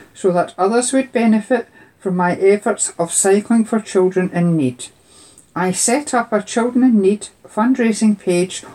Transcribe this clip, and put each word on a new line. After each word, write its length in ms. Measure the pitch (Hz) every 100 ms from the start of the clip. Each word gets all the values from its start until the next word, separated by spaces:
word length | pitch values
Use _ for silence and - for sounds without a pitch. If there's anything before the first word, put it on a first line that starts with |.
| -
so 200 | - 190
that 220 | 175 170 -
others 340 | 190 233 254
would 200 | 269 254
benefit 560 | 240 226 220 - 247 - - - _
from 160 | 196 180
my 180 | 180
efforts 580 | - 190 208 226 202 - -
of 140 | -
cycling 520 | - 196 202 208 233
for 140 | 214 220
children 500 | - 190 185 185 180
in 240 | 175 175 165
need. 300 | 127 123 - _ _ _ - _ _
I 160 | - 185
set 440 | 180 - 262 294
up 180 | 247 233
a 100 | 208
Children 400 | 196 233 240 247
in 180 | 254 220
Need 280 | 190 208 - - -
fundraising 720 | - 233 254 226 214 220 202
page 460 | - 175 185 - -